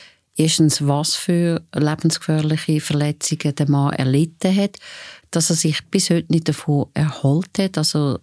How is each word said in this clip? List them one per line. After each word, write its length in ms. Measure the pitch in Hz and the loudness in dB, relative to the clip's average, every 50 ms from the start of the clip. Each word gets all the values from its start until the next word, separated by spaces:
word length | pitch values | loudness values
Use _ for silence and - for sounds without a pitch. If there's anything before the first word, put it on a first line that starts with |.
| - - _ _ _ _ _ | -20 -20 _ _ _ _ _
erstens, 500 | - 156 160 - - 160 151 - - 147 | 0 0 2 4 4 4 4 2 2 0
was 300 | 143 143 147 160 - - | 0 0 0 0 -2 -4
für 460 | - - - 175 170 170 170 165 160 - _ - | -4 -2 0 0 2 2 0 0 -2 -6 _ -2
lebensgefährliche 1040 | - 151 151 156 151 - 160 - - - - 156 156 151 151 156 156 - - 156 151 | 0 0 0 0 0 0 0 0 -2 -2 -2 0 0 0 0 0 -2 0 0 -2 -2
Verletzungen 760 | - - 151 147 147 147 151 - - - 156 151 - 147 143 | 0 -2 -2 0 0 -2 -2 -4 -6 -6 -4 -2 -2 -2 -2
der 160 | - 151 143 | 0 0 2
Mann 240 | 143 143 139 143 - | 2 2 2 0 0
erlitten 600 | - 131 131 131 143 165 165 - _ - 185 190 | 0 0 2 2 2 2 0 -2 _ 0 2 2
hat, 220 | 202 202 196 196 - - - - - - - - - _ _ | 2 2 0 -4 -8 -20 -20 -20 -18 -18 -20 -20 -20 _ _
dass 180 | - 170 160 - | -2 -2 0 0
er 80 | 170 | 0
sich 260 | 160 - 160 147 - - | 0 0 0 0 -2 -4
bis 240 | _ - 196 185 - | _ -2 -2 0 0
heute 200 | 170 170 165 - | 0 0 0 0
nicht 160 | 165 160 160 | 0 0 0
davon 420 | 156 151 - - - 147 143 135 - _ | 0 -2 -2 -2 0 0 0 0 -2 _
erholt 640 | 143 151 151 - - - 135 143 165 190 - - - | -2 -2 -2 -2 0 0 2 2 2 0 -2 -2 -2
hat, 200 | 196 190 - 156 | -2 -2 -2 -2
also 400 | 156 - - 151 147 139 110 - | -2 0 0 0 0 0 -2 -4